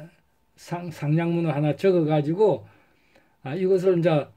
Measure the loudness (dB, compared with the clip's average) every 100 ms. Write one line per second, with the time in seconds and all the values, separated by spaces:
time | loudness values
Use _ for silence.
0 | -20 _ _ _ _ _ -12 -10 -10 -8
1 | -2 0 0 -2 -2 0 -2 0 2 2
2 | 2 0 0 2 2 0 -6 _ _ _
3 | _ _ _ _ -10 -4 0 2 2 2
4 | 2 2 -2